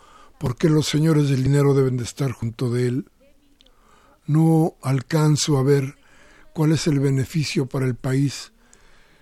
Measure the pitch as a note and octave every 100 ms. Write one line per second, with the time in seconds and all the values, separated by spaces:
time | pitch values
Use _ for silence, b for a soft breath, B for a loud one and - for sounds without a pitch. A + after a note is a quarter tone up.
0 | b b b - C#3 A#2 E3+ D#3 C#3 D3
1 | D#3+ D3+ C#3+ C3 C3 C#3+ C#3+ C3+ C3 B2+
2 | A2+ - C#3 A2+ A#2 A2+ B2+ A#2+ B2 B2+
3 | - _ _ _ _ _ _ b b b
4 | b b - D3 D#3+ D#3+ E3 - C3 C3+
5 | - D#3 D3+ D3+ - C#3 C3 C#3+ C3+ -
6 | b b b b b - D#3 D#3 - C#3+
7 | C#3 C3+ B2+ E3 C3+ F3 B2+ C#3 C3 A#2+
8 | C3+ C3 C#3 - - b b b b b
9 | b b